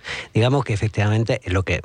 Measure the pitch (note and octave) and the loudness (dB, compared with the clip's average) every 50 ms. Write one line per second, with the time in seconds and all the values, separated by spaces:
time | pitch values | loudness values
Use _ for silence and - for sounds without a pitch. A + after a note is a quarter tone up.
0 | - - - - - - - A2 A2 B2+ C3+ C#3+ A#2+ - A2 G2+ - G#2+ - - | -12 -10 -10 -10 -10 -2 0 2 4 4 4 2 0 0 -2 -2 -2 -2 0 0
1 | G2+ G#2 G#2+ A2 A2+ - C3 - - - F2+ F#2+ F#2 - F2+ - - | 2 2 2 2 2 0 0 -2 -2 -2 0 0 0 0 -2 -4 -4